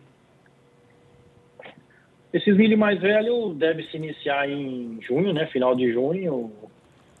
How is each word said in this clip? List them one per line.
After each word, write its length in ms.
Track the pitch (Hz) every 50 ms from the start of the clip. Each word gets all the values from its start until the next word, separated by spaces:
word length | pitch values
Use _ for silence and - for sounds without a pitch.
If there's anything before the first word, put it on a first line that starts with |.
| - _ _ _ _ _ _ _ _ _ _ _ _ _ _ _ _ _ _ _ _ _ _ _ - - _ - _ _ _ _ - - - - _ _ _ _ _ _ _ _ _ _
Esses 240 | - 175 - 208 202
milho 200 | 190 220 220 220
mais 240 | 214 214 208 202 180
velho 540 | 170 196 208 214 214 233 240 240 226 208 170
deve 300 | 143 156 160 165 160 156
se 120 | - -
iniciar 540 | 160 156 156 147 - - 147 143 139 143 139
em 480 | 143 143 139 135 127 123 120 117 113 110
junho, 320 | 107 - 123 139 180 202 175
né? 140 | 151 160
Final 280 | 147 - 131 127 127 127
de 160 | 123 127 123 113
junho 600 | 120 127 139 170 190 190 175 143 127 117 110 107 - - - _ _ _ _ _ _ _ _ _ _